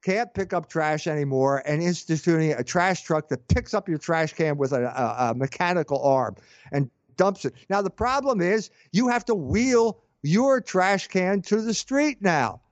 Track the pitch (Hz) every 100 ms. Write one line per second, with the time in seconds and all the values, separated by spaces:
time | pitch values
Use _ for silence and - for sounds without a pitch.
0 | - 190 240 - 185 180 165 165 151 151
1 | 175 151 139 131 135 139 139 151 175 170
2 | - 160 - 165 160 135 127 180 180 180
3 | - 156 151 127 _ - 233 214 196 156
4 | - 165 160 - 160 143 135 131 123 131
5 | 120 113 123 117 135 - 175 180 151 139
6 | 139 135 117 92 - - - 143 135 _
7 | _ - 185 190 - - _ 196 196 -
8 | 233 269 277 233 175 220 - _ _ 180
9 | 254 240 - 214 135 202 254 240 226 -
10 | _ _ 143 185 269 262 - 185 185 202
11 | - 190 185 202 - 208 220 214 - 269
12 | 302 254 196 160 120 85 _